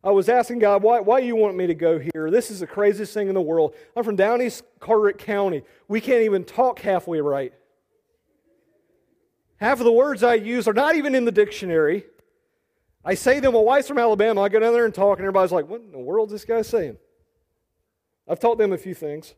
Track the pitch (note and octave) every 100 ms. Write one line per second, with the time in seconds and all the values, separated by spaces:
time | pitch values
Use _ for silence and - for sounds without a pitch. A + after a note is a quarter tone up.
0 | F#3+ G3+ F#3 B3 A#3+ A#3+ G#3 G3+ G#3+ A#3+
1 | G3 C4 B3 A3+ G#3 F#3 F3+ D#3+ E3 E3
2 | C3+ D#3+ D#3 G#3+ A#3 G3+ F3 - G3+ G3+
3 | G3+ G#3+ G3 F#3+ D#3 E3 D3+ - - -
4 | A3+ G3+ G3 A#3+ B3 - _ _ - A3
5 | G#3 G3+ - G3+ G3 D#3 - _ _ G#3+
6 | B3+ A#3+ A3 G3 - - B3+ A#3+ G#3+ F#3
7 | F3 D#3+ D3 C#3 B2+ _ _ _ _ _
8 | _ _ _ _ _ _ _ _ _ _
9 | _ _ _ _ _ _ G#3+ C4 A#3+ A#3
10 | C#4+ A#3 A#3+ A#3 G#3 A#3+ A3 G#3 D4 D#4+
11 | C#4+ C4 A#3 G3+ G#3 - F#3+ D#3+ D3+ F#3+
12 | - _ _ _ _ _ _ _ _ _
13 | - F#3+ C4 C#4 C4+ A#3 G#3+ C#4 C4 C#4+
14 | A#3 G#3 G#3+ G3+ G3+ G#3+ A3+ A#3 A#3 F#3
15 | G3+ F#3 G3 F#3+ F#3 F3 D3 A3+ A3 D3
16 | B2+ G3+ G#3+ G#3 - A3+ A3 A3+ D3+ G#2+
17 | _ _ _ _ _ _ _ _ _ _
18 | _ _ - E3+ A#3 A#3 G#3 F3+ F#3+ F3
19 | D3+ D3 -